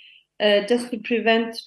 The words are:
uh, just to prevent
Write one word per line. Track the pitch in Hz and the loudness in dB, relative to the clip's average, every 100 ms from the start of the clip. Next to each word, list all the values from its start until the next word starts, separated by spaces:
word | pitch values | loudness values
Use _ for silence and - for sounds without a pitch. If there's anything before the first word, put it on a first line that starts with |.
| - - _ - | -20 -20 _ -2
uh, | 208 202 | 2 2
just | 202 240 240 | 2 -2 -2
to | 220 | -10
prevent | - 233 214 226 233 - | -4 -2 2 2 0 -8